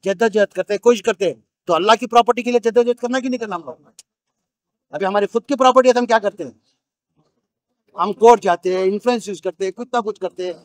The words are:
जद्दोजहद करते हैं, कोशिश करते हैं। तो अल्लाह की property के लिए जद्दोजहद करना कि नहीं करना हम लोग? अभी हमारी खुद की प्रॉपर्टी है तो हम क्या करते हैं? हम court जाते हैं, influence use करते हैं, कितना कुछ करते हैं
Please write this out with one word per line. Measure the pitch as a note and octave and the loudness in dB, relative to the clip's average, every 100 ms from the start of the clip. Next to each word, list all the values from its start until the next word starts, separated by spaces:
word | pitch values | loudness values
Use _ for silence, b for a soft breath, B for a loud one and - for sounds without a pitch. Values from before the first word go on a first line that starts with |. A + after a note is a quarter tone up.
जद्दोजहद | G3 F#3+ A3+ G3+ G3+ | -6 -2 0 0 -2
करते | - F3+ | -2 -4
हैं, | G#3 | 0
कोशिश | A#3 A#3 | 0 0
करते | A3+ G#3+ | -2 -2
हैं। | F#3 C3 _ _ - | -4 -4 _ _ -2
तो | |
अल्लाह | D#3+ G3 A3+ | 0 2 2
की | A#3+ | 4
property | A#3 A#3 A#3+ | 2 2 -2
के | A#3+ | 0
लिए | A#3+ | -2
जद्दोजहद | A3 A3 A#3+ A#3+ | 0 0 0 -2
करना | A#3+ B3+ | -4 -6
कि | B3+ | -4
नहीं | B3 | -6
करना | A3 F3+ | -8 -10
हम | C#3+ | -12
लोग? | A#2+ _ - _ _ _ _ _ _ _ _ _ | -20 _ -20 _ _ _ _ _ _ _ _ _
अभी | G3+ | -6
हमारी | G3 G3+ G3+ | -2 -2 -2
खुद | A#3 | -4
की | - | -4
प्रॉपर्टी | C#4 C4 B3+ B3+ | 2 4 4 4
है | |
तो | B3 | 2
हम | A#3+ | 2
क्या | A3+ | 0
करते | G3+ - | 0 -8
हैं? | C#3 - _ _ _ _ _ _ _ _ _ _ _ _ _ - | -14 -14 _ _ _ _ _ _ _ _ _ _ _ _ _ -6
हम | F#3 | -4
court | G3+ A3+ A#3 | 4 6 6
जाते | G3 F3 F#3 F#3 | 2 -2 -2 -2
हैं, | |
influence | F#3+ G3+ A#3+ A#3+ G3+ | -2 -2 -4 -4 -6
use | F#3 | -10
करते | F#3+ - | -10 -8
हैं, | F#3+ | -10
कितना | F#3 A#3+ B3 | -10 -6 -6
कुछ | G#3+ G#3 | -6 -8
करते | F3+ - F3+ | -10 -8 -12
हैं | E3 | -12